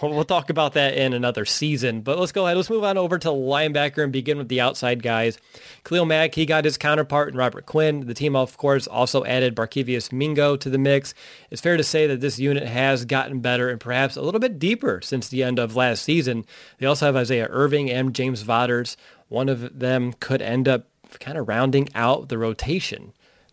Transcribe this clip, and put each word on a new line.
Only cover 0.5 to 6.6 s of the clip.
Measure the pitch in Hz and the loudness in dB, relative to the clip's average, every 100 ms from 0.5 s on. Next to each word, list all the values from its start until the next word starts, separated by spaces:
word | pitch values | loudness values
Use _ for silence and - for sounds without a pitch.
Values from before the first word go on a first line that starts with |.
about | 160 147 | 0 0
that | 156 139 | 2 2
in | 135 131 | 2 0
another | 123 123 120 104 | 0 -2 -2 -2
season. | - 151 147 127 113 | -2 0 0 -2 -2
But | 110 160 | -2 -2
let's | 180 | -2
go | 202 180 | 0 0
ahead. | 175 | 0
Let's | 175 | 0
move | 226 | 0
on | 208 196 | 0 0
over | 175 175 | 0 -2
to | 160 | -2
linebacker | 139 131 139 156 147 143 143 | -2 0 0 0 0 -2 0
and | 143 | -2
begin | 135 127 147 | -2 -2 -4
with | 127 | -2
the | 127 | 0
outside | 123 - 127 123 | 0 0 -2 -2
guys. | 117 113 113 113 _ - - - | 0 0 0 -2 _ -20 -20 -20
Khalil | - 175 165 | -4 0 2
Mack, | 156 160 160 | 2 2 0
he | 151 | 0
got | 156 | 2